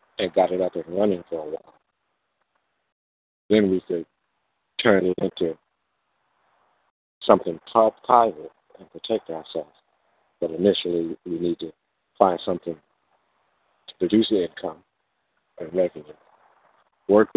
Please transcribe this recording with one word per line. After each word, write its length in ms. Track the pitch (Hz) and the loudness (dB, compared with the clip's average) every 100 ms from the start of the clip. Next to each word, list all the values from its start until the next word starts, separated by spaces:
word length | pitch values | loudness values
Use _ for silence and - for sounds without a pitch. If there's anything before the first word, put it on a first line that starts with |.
| _ - | _ -6
and 140 | 95 | -2
got 200 | 95 90 | 2 2
it 80 | 90 | 0
up 120 | 90 85 | -2 -4
and 80 | 82 | -6
running 380 | 90 104 90 85 | 0 0 0 -6
for 100 | 85 | -10
a 100 | 151 | -8
while, 240 | - - _ _ _ _ _ _ _ _ _ _ _ _ _ _ _ _ _ - | -12 -14 _ _ _ _ _ _ _ _ _ _ _ _ _ _ _ _ _ 0
then 200 | 107 98 | 2 4
we 120 | 92 - | 0 -2
could 160 | 87 80 _ _ _ _ _ _ - | -8 -8 _ _ _ _ _ _ -2
turn 240 | 123 98 90 | 2 4 2
it 100 | 90 | -2
into 360 | 95 - 85 78 _ _ _ _ _ _ _ _ _ _ _ _ _ _ _ _ | -4 -4 -6 -6 _ _ _ _ _ _ _ _ _ _ _ _ _ _ _ _
something 360 | - 98 - 82 - | 2 2 2 -10 -2
pri-, 220 | 113 110 - - | 2 2 0 2
private 460 | 123 113 78 80 - _ - | 4 4 0 -14 -20 _ -20
and 140 | 80 | -20
protect 380 | 82 - 110 - | -16 -6 -6 -6
ourselves. 420 | 82 78 80 76 _ _ _ _ _ _ _ | -14 -10 -12 -12 _ _ _ _ _ _ _
But 100 | 82 | -6
initially, 640 | 80 98 90 87 85 82 - 90 | 0 2 2 -2 -4 -4 -8 -8
we 140 | 85 | -6
need 200 | 87 85 | -4 -6
to 120 | 80 - _ _ _ - | -10 -16 _ _ _ 0
find 180 | 95 87 | 0 0
something 320 | - 87 - 80 | -4 -6 -8 -12
to 1200 | _ _ _ _ _ _ _ _ _ _ - - | _ _ _ _ _ _ _ _ _ _ -20 -6
produce 280 | 90 107 110 | 0 2 2
the 140 | 104 | 0
income 360 | 85 - 92 80 _ _ _ _ _ _ _ - | -2 -6 -12 -12 _ _ _ _ _ _ _ -16
and 120 | 82 | -6
revenue, 300 | 170 90 78 73 - _ _ _ _ _ _ _ _ - | -2 -2 -4 -20 -20 _ _ _ _ _ _ _ _ 2
work 220 | 104 107 | 4 6